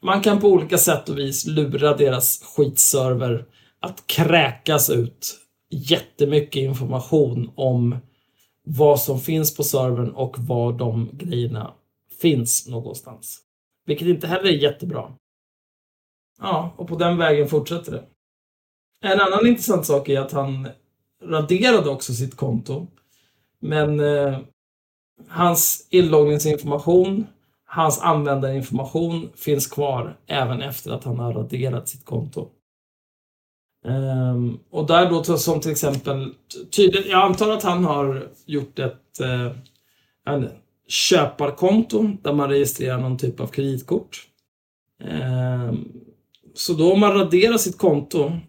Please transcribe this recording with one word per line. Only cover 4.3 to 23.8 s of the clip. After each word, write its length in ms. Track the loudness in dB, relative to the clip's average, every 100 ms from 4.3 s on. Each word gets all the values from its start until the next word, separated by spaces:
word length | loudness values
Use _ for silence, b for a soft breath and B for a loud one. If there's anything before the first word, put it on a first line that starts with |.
| 4 2 -2 -2 0 2
ut 480 | 0 -2 _ -14 -14 _ _ _
jättemycket 920 | -10 0 0 -2 -2 2 2 0 -4
information 880 | -4 -4 -4 -6 0 2 2 0 -6
om 420 | -4 0 2 0 -2 -10 _ _ _ _ _
vad 360 | -10 4 4 4
som 200 | 2 -4
finns 360 | -2 -2 -2 -2
på 60 |
servern 480 | -2 0 0 -2 -4
och 260 | -4 -6 -6
var 340 | -4 -2 -2
de 380 | -2 -4 -4 -6
grejerna 600 | -8 -6 -4 -4 -6 -10 -16 _ _ _ -2
finns 480 | 2 2 0 -4 -4
någonstans. 720 | -10 -10 -14 -16 -20 -18 -20 _ _ _ _ -6
Vilket 220 | -2 2
inte 180 | 0 0
heller 240 | 0 2
är 120 | 2
jättebra. 500 | 2 -2 -8 -8 -10 -18 _ _ _ _ _ _ _ _ _ _ _ _
Ja, 340 | -4 -2 -4 -10
och 120 | -10
på 80 | -2
den 220 | 0 2
vägen 300 | 2 2 2
fortsätter 440 | 0 -2 -8 -8
det. 120 | -14 -14 _ _ _ _ _ _ _ _ _ 0
En 120 | 2
annan 260 | 4 4 4
intressant 400 | 4 2 0 2
sak 220 | 0 2
är 120 | -2
att 120 | 0
han 360 | -4 -4 -6 -8 -14 _ _ _ _
raderade 680 | -6 -4 0 2 4 4 2
också 240 | -4 -6
sitt 220 | -6 -6 -6
konto. 500 | -4 -4 -4 -10 -10 _ _ _ _ _ _ _
Men, 400 | -4 0